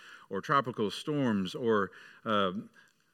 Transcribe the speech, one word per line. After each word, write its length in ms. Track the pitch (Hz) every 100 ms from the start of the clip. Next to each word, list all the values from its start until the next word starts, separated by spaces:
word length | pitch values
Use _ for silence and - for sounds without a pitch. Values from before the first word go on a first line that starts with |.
| - - -
or 100 | 95
tropical 500 | 120 139 127 117 101
storms 640 | - - 147 127 101 90
or, 360 | 143 117 107 95 - - -
um, 440 | 117 104 95 98 - - - _ _